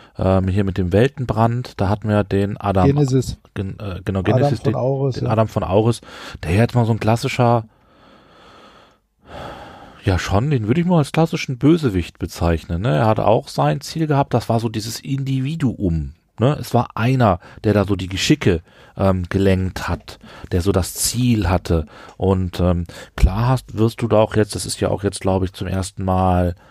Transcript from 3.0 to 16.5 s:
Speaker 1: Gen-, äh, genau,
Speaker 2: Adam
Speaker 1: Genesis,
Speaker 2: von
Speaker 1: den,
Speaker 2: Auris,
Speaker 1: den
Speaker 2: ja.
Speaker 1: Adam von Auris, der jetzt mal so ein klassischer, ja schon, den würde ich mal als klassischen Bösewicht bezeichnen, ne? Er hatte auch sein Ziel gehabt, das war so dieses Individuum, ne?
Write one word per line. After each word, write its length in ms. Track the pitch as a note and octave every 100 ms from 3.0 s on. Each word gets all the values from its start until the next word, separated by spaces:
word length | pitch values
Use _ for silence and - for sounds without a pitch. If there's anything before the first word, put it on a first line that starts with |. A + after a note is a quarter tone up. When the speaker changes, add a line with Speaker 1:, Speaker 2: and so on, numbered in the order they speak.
| C#3 C3 - - _
Speaker 1:
Gen-, 240 | - F#2+ -
äh, 220 | G2+ F2+
genau, 160 | F2+ G2
Speaker 2:
Adam 160 | F#2 B2+
Speaker 1:
Genesis, 240 | C#3+ A#2+
Speaker 2:
von 120 | C3+
Speaker 1:
den, 40 | A#2+
Speaker 2:
Auris, 380 | B2+ C3+ C3+ A#2+
Speaker 1:
den 80 | B2
Speaker 2:
ja. 40 |
Speaker 1:
Adam 180 | A2 A2
von 160 | G#2+
Auris, 360 | F#2+ G2 A2+ A#2 - - - -
der 100 | D#2
jetzt 220 | F#2+ A#2
mal 120 | A#2+ A2+
so 60 |
ein 80 | A2
klassischer, 640 | G#2+ A#2 C3+ - A#2+ A#2+ A2+ _ _ _ _ - _ - - - - - _ _ _ _ - - - - - - - -
ja 140 | - F2+
schon, 320 | - F#2+ C#3+
den 160 | C3+ G#2
würde 140 | D3
ich 60 | F3
mal 120 | F3
als 140 | C#3
klassischen 460 | - E3 E3 - B2
Bösewicht 600 | C#3 E3+ C#3+ F#2 E2 -
bezeichnen, 600 | F2+ - E2+ E2 - E2+
ne? 160 | A2+ D3
Er 100 | A2
hatte 200 | A2 G2+
auch 220 | B2 C#3+
sein 340 | - C#3+ D3+
Ziel 240 | - E3 D#3
gehabt, 260 | C#3 C#3
das 160 | A#2+ -
war 100 | A#2
so 120 | A2+
dieses 300 | A2 A2 -
Individuum, 1120 | - C3+ C3+ C3+ C3 E3 C3+ - F#2+ D#2+ C#2+ - _ -
ne? 160 | A#2+